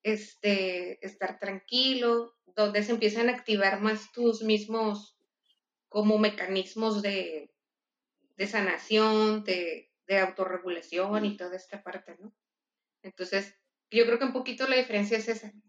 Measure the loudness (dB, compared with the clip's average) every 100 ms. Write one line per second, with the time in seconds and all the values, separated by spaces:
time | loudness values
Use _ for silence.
0 | -2 -4 -6 -4 0 2 0 -2 -6 -10
1 | -14 -8 -8 -6 -8 -8 -4 0 0 2
2 | 2 0 -2 _ _ 0 2 2 0 0
3 | 0 2 0 0 -2 2 2 2 0 -2
4 | -6 0 2 2 2 0 0 -2 -2 -2
5 | -10 _ _ _ _ _ _ _ _ 2
6 | 4 6 4 0 -4 -2 -4 -2 -2 0
7 | -2 -4 -6 -10 -12 _ _ _ _ _
8 | _ _ _ -8 -4 -2 -2 -4 2 4
9 | 6 4 4 2 -2 -4 -4 -8 -12 _
10 | 0 2 2 -2 -4 -4 -4 -8 -4 -2
11 | 0 0 -2 -4 -8 -10 -12 -14 -12 -14
12 | -16 -20 -20 _ _ _ _ _ _ _
13 | -20 -12 -4 -4 -4 _ _ _ _ 4
14 | 4 4 0 -2 -6 -4 2 2 2 -2
15 | 0 -2 -2 -6 -8 -20